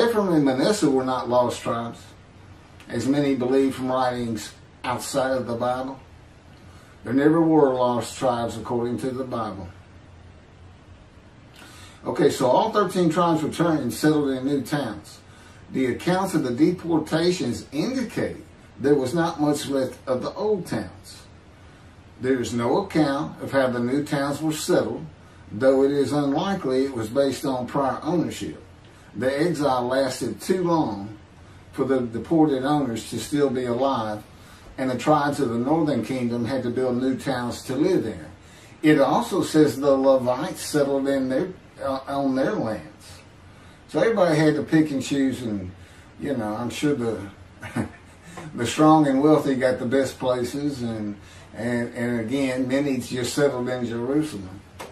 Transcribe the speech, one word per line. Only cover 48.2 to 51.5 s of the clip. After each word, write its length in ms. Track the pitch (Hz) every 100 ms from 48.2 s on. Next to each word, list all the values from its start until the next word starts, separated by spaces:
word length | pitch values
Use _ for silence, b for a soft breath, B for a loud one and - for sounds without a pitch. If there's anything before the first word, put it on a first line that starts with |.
| B B B
the 120 | - 120
strong 420 | - 156 156 143
and 120 | 131
wealthy 360 | 151 151 143 123
got 240 | 127 127
the 60 | 120
best 340 | 135 131 -
places, 600 | 127 123 120 139 147 127
and, 340 | 117 110 104 98 B B B